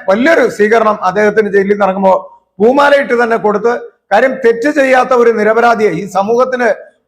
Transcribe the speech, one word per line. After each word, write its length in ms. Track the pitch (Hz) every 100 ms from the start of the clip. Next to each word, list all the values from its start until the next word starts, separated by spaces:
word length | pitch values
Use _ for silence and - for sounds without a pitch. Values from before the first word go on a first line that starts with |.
| -
വലിയൊരു 400 | 202 269 330 240
സ്വീകരണം 540 | - 208 226 220 208
അദ്ദേഹത്തിന് 460 | 185 185 214 208 208
ജയിലിൽ 180 | 196 196
നിന്ന് 140 | 202 196
ഇറങ്ങുമ്പോ 580 | 190 190 180 - - _ -
പൂമാലയിട്ട് 640 | 214 277 285 285 277 240
തന്നെ 140 | 240 226
കൊടുത്ത്, 420 | 208 208 226 240 - _ -
കാര്യം 200 | 196 254 254 233
തെറ്റ് 260 | 233 285
ചെയ്യാത്ത 380 | 294 269 262 254
ഒരു 200 | 254 233
നിരപരാധിയെ, 600 | 220 208 220 240 226 214
ഈ 180 | 165 196
സമൂഹത്തിന് 680 | 185 202 233 254 254 240 190 - _